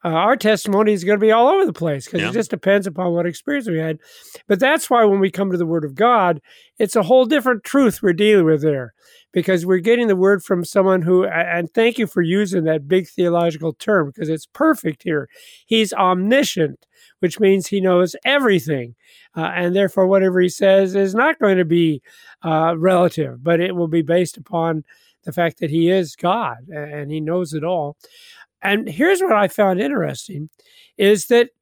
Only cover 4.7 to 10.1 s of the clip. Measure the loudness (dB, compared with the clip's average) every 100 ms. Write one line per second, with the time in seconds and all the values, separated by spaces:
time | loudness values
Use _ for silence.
4.7 | 0 0 2 4 4 0 -2 -4 -2 -2
5.7 | -2 -4 0 2 4 2 0 _ -20 _
6.7 | _ -2 0 4 4 4 2 0 -2 0
7.7 | 2 2 2 0 2 4 4 4 2 0
8.7 | -2 -6 _ _ _ _ -4 0 -2 0
9.7 | 0 2 0 2